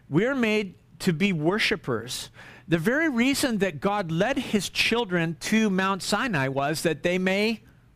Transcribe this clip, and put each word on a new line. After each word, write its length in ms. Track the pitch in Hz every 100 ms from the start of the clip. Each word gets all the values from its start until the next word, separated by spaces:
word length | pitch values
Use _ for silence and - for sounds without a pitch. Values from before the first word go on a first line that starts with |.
| -
We 180 | 143 233
are 100 | 277
made 400 | 226 214 196 - _ -
to 140 | 196
be 200 | 156 202
worshipers. 960 | 165 156 208 - 202 - 110 120 - - - - - -
The 100 | 170
very 320 | 170 277 330
reason 480 | 233 254 269 269 214
that 220 | 196 147
God 280 | 196 208 170
led 260 | 160 220 277
his 320 | 233 208 -
children 680 | - - 226 214 175 165 160
to 280 | - 220 220
Mount 320 | 185 190 190
Sinai 460 | - 208 254 160 135
was 360 | 135 143 156
that 200 | 170 156
they 140 | 175 185
may 440 | 185 196 214 226 - - -